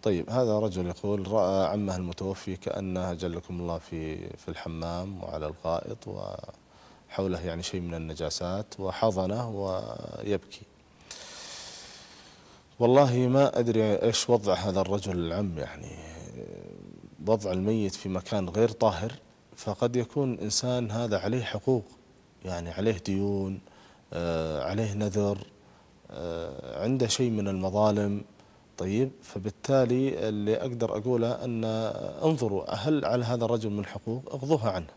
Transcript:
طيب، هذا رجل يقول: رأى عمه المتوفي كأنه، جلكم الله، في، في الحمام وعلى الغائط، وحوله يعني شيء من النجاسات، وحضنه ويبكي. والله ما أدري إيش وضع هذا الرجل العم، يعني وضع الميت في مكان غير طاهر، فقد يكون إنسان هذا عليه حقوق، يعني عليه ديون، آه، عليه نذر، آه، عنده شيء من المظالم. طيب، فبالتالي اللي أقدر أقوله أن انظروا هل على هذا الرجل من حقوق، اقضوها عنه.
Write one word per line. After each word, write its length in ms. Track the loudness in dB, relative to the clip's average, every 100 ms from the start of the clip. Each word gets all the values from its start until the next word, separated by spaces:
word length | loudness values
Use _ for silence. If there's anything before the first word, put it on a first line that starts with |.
طيب، 260 | 4 2 2
هذا 300 | 2 4 4
رجل 280 | 2 0 -2
يقول: 440 | -2 -2 0 2
رأى 360 | 2 4 4 2
عمه 280 | 2 0 -2
المتوفي 600 | -4 -4 -4 -4 -6 -6
كأنه، 580 | -4 -4 -4 -2 -4
جلكم 460 | -4 -4 -6 -8 -6
الله، 180 | -4 -4
في، 520 | -6 -8 -6 -6 -10 -10
في 100 | -10
الحمام 760 | -8 -8 -6 -6 -6 -6 -8
وعلى 240 | -8 -6 -6
الغائط، 500 | -4 -2 -2 -2 -10 -10
وحوله 1300 | -10 -8 -10 -12 -18 -20 -20 -20 -20 -10 -2 0 0
يعني 240 | -4 -4
شيء 180 | -4 -4
من 120 | -4
النجاسات، 880 | -6 -6 -4 -4 -2 -2 -4 -6 -6
وحضنه 680 | -6 2 2 2 0 -2 -4
ويبكي. 1120 | -4 -2 -2 -4 -10 -10 -8 -2 -2 -2 -18 -20 -20 -20 -20 -18 -16 -14 -14 -14 -14 -14 -14 -16 -18 -20 -20 -20 -20 -20 -20 -20 2
والله 380 | 6 8 8 6
ما 420 | 4 6 6 4
أدري 420 | 4 4 4 4
إيش 280 | 4 2 4
وضع 240 | 4 6
هذا 280 | 2 4 2
الرجل 360 | 2 0 0 -2
العم، 400 | 0 0 -2 -2
يعني 380 | -6 -8 -12 -12 -14 -14 -14 -12 -12 -12 -14 -16 -16 -18 -20 -6 2
وضع 240 | 2 4
الميت 440 | 0 2 2 0 -2
في 140 | -4
مكان 400 | -4 0 -2 0
غير 200 | 4 2
طاهر، 440 | 6 2 4 -4 -8 -18 -20 _ -10
فقد 400 | -6 0 2 2
يكون 440 | 0 0 0 -2
إنسان 520 | -2 -2 0 0 0
هذا 280 | -2 0 0
عليه 240 | 0 -2
حقوق، 400 | -2 -4 2 0 0 -18 -20 -20 -20 -12 -6
يعني 240 | -6 -4
عليه 280 | 0 0 0
ديون، 640 | 0 0 2 0 -2 -6 -10 -20 -20 -20 -10
آه، 500 | -4 -2 0 0 -2
عليه 300 | -2 -2 -2
نذر، 540 | -2 0 2 2 0 -6 -20 -20 -20 -20 -20 -16
آه، 720 | -8 -6 -6 -6 -8 -10 -4
عنده 240 | 0 2 2
شيء 220 | 2 2
من 180 | 2 0
المظالم. 760 | 0 0 4 4 4 2 -2 -6 -20 -20 -20 -20 -6
طيب، 340 | -2 2 0 -2
فبالتالي 1040 | -12 -6 -6 -6 2 4 6 4 2 0 -2
اللي 280 | 0 2 2
أقدر 400 | 0 -2 -2 0
أقوله 460 | 2 2 2 0
أن 200 | -2 -2 0 0 -2 -4 -6 0
انظروا 520 | 2 2 2 0 -2 -2
هل 300 | 2 2 4
على 200 | 2 2
هذا 200 | 2 2
الرجل 240 | 2 0
من 160 | -2 -4
حقوق، 380 | -6 -6 -6 -6
اقضوها 440 | -6 2 2 2
عنه. 160 | 0 -6